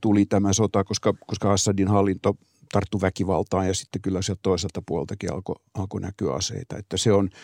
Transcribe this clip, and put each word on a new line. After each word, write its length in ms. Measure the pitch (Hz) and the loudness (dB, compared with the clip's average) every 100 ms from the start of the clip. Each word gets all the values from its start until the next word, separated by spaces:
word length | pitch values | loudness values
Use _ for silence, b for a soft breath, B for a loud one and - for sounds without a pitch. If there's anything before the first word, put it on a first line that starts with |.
tuli 240 | 110 104 101 | 4 4 4
tämä 280 | 101 98 | 2 2
sota, 300 | 101 104 104 | 2 2 0
koska, 300 | 98 104 - - - | 0 -2 0 -2 -6
koska 260 | 107 104 | -2 0
Assadin 340 | 101 110 98 95 | 2 2 2 4
hallinto 480 | 101 98 92 101 101 _ _ - | 4 4 2 -2 -2 _ _ -2
tarttui 300 | 101 95 104 | -2 0 0
väkivaltaan 640 | 95 - 92 87 98 95 95 | 0 0 -2 0 0 0 0
ja 60 | |
sitten 280 | 95 - - | -2 -6 -6
kyllä 200 | 98 92 | -4 -2
sieltä 180 | 92 92 | -4 -2
toiselta 380 | 95 90 101 - - | 0 0 -2 -8 -6
puoltakin 480 | 80 71 95 90 | -6 -6 -8 -6
alkoi, 220 | 87 95 80 _ | -6 -8 -12 _
alkoi 280 | - 95 101 | -8 -6 -6
näkyä 320 | 92 - 90 | -8 -6 -4
aseita. 440 | 65 - 101 - - | -4 -6 -8 -10 -12
Että 200 | - 95 | -8 -2
se 140 | 117 | 2
on, 160 | 101 98 B | 4 2 B